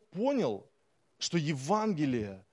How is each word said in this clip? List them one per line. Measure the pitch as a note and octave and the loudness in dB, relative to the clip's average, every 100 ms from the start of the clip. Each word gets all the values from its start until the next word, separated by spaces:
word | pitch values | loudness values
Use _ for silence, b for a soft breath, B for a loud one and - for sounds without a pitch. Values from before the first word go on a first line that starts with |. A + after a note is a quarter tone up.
| _ | _
понял, | F3 B3+ C#4 C#3+ G2 - _ _ _ _ - | -2 0 2 0 -2 -10 _ _ _ _ -8
что | - E3+ | -2 0
Евангелие, | D3+ C#3 C3+ G#3+ A3 D#3+ C#3+ A#2+ G#2 F#2+ - | 0 -2 0 0 2 0 2 0 -2 -8 -16